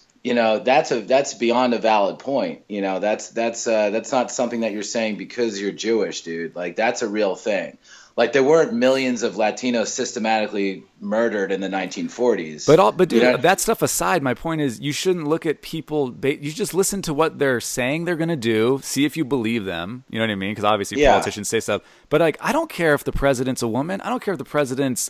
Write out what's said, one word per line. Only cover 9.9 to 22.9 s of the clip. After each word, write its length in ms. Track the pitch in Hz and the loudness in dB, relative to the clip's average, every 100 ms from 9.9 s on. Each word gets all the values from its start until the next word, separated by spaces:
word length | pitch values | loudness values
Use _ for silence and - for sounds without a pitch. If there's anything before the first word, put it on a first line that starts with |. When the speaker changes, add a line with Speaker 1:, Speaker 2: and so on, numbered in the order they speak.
| - - 120 110 113 107 104 98 92 - _ | -4 -4 -2 0 0 0 0 -2 -4 -12 _
Speaker 1:
murdered 500 | 101 107 117 104 95 | -2 0 0 0 -2
in 80 | 95 | -2
the 80 | 95 | -2
nineteen 400 | 95 90 101 82 | -4 -4 -6 -8
forties. 560 | - 123 98 78 76 - | 0 2 2 -2 -2 4
Speaker 2:
But 120 | 160 | 6
all, 140 | 208 | 6
but 160 | 175 180 | 2 2
dude, 160 | 120 | 4
Speaker 1:
You 80 | 123 | 4
know? 60 | 123 | 4
Speaker 2:
that 240 | 156 190 | 4 2
stuff 200 | - 226 | 0 0
aside, 400 | 143 - 175 185 | 0 0 0 2
my 120 | 135 | 0
point 260 | 117 165 160 | -2 -4 -2
is 220 | 143 110 | -2 -2
you 100 | 139 | -6
shouldn't 360 | 135 185 175 147 | -2 0 0 0
look 180 | 165 160 | 0 0
at 160 | - | -4
people. 500 | - 160 - 151 131 | -6 -10 -4 -2 -2
Ba-, 240 | 104 127 147 | -2 -2 -2
you 80 | 143 | -6
just 220 | 151 185 | -4 -2
listen 280 | 170 190 202 | 0 0 -2
to 100 | 170 | -2
what 260 | 143 160 127 | 0 0 2
they're 220 | 139 120 | 0 0
saying 420 | - - 123 160 | -2 -2 -2 -2
they're 140 | 170 160 | -2 -2
gonna 180 | 165 160 | -2 0
do. 460 | 113 110 117 135 | 2 4 4 2
See 220 | - 135 143 | -2 0 0
if 100 | 160 | 0
you 80 | |
believe 400 | 127 131 110 117 | -2 0 0 -2
them. 400 | 95 85 90 123 - | -2 -6 -8 -10 -8
You 100 | 113 | -2
know 40 | 113 | -2
what 60 | |
I 40 | 101 | 0
mean? 180 | 98 | -4
'Cause 120 | 104 104 | 0 2
obviously 360 | 107 98 117 | 2 0 4
Speaker 1:
Yeah. 100 | 143 | 4
Speaker 2:
politicians 360 | 107 107 107 101 | 4 2 -4 -2
say 140 | 113 | -2
stuff. 220 | - 101 - _ _ | 0 -2 -4 _ _
But, 100 | 151 | 2
like, 180 | 165 - | 2 0
I 100 | 165 | -2
don't 180 | 277 330 | -2 -2
care 240 | - 165 | 0 2